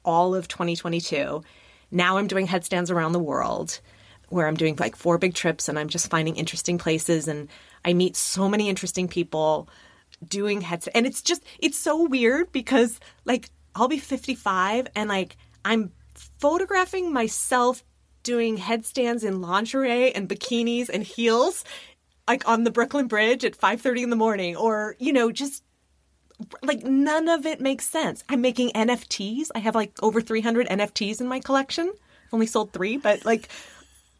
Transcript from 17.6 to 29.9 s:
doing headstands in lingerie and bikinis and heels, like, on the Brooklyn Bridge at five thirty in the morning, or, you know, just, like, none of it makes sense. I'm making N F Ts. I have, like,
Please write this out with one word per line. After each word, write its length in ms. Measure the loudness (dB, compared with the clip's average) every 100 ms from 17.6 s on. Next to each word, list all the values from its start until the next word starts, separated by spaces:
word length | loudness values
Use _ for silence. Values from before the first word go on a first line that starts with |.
| 2 0 -8 _ _ _
doing 340 | -4 0 0 -2
headstands 640 | -2 -4 -2 -2 0 0
in 160 | -2 -4
lingerie 760 | 0 -2 0 0 2 2 2
and 140 | 0 -4
bikinis 640 | -6 -2 0 0 0 -2
and 140 | -4
heels, 600 | -6 -2 2 4 2 0 -8 -14 -18 _ _ _ -2
like, 200 | 0 2
on 160 | 2
the 80 | 2
Brooklyn 360 | 2 0 0 0
Bridge 360 | 2 4 4
at 120 | 0 2
five 260 | 0 2
thirty 220 | 0 0
in 60 | 0
the 40 | 2
morning, 400 | 2 2 -2 0
or, 400 | 0 0 -2 -4
you 120 | 2
know, 200 | 4 2
just, 320 | 0 -6 -8 _ _ _ _ _ _ _ -18 -18 -8
like, 220 | -4 -2
none 440 | 2 2 4 2 2
of 180 | 0 0
it 140 | -2
makes 260 | -2 -2 -2
sense. 380 | -2 -2 -4 -2
I'm 100 | 0
making 320 | 2 2 0
N 180 | 2 2
F 200 | 0 -4
Ts. 420 | -6 -6 -6 -6
I 60 | -4
have, 160 | 0 0
like, 160 | -2